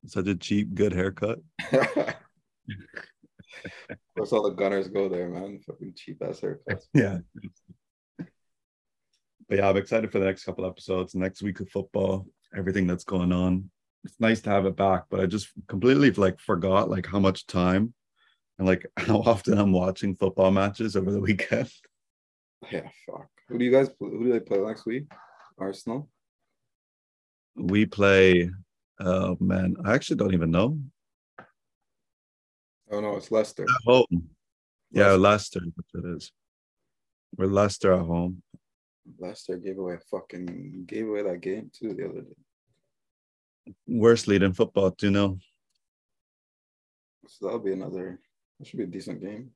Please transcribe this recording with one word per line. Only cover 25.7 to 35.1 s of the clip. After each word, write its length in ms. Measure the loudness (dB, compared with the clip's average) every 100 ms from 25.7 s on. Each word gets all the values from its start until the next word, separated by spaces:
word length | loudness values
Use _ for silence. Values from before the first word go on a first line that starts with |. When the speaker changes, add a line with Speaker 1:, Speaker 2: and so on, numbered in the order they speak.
| -8 -8 -8 -10 _ _ _ _ _ _ _ _ _ _ _ _ _ _ -8
Speaker 1:
We 300 | 0 2 0
play, 640 | 2 6 8 8 6 4 -6 -18 _ _ _
oh, 360 | -2 0 0 -2
man, 360 | 0 0 0 -2
I 100 | 0
actually 240 | 0 0 -2
don't 160 | 0
even 180 | 2 2
know. 280 | 2 2 -2 -8 _ _ _ _ -20 -20 _ _ _ _ _ _ _ _ _ _ _ _ _ _
Speaker 2:
Oh, 60 | -6
no, 160 | -4 -6
it's 160 | -2
Leicester. 320 | -2 -2 -4
Speaker 1:
At 200 | -2 0 4
home. 440 | 4 4 0 -4 _ _ _ _ _ _
Yeah, 220 | 4 6